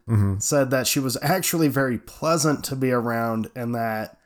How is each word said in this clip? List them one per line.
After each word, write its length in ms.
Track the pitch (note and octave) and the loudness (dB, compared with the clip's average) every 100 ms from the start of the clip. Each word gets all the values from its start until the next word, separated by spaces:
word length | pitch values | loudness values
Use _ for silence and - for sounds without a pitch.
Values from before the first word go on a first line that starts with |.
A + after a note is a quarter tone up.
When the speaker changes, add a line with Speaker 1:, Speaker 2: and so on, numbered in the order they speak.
| - | 0
Speaker 1:
Mm-hmm. 320 | A2 G2 G2 | 2 2 0
Speaker 2:
said 320 | - D3 C3+ | 0 2 2
that 160 | C3 A#2 | 0 0
she 120 | D3 | 0
was 180 | C3 A#2+ | -2 -2
actually 460 | D3 F#3 - E3+ D#3 | 0 0 0 2 2
very 300 | C3+ C3+ A2+ | 2 0 -2
pleasant 680 | - - D#3 E3 D3 C3+ - | -8 -6 0 2 2 0 -2
to 100 | C3+ | -2
be 160 | C3 | 0
around 580 | B2 A#2 A#2 A#2 A2 G#2+ B2+ | 2 0 0 0 -2 -4 -6
and 200 | A#2+ A#2+ | -4 -2
that 420 | A2+ A2 A2 - | -2 -4 -6 -12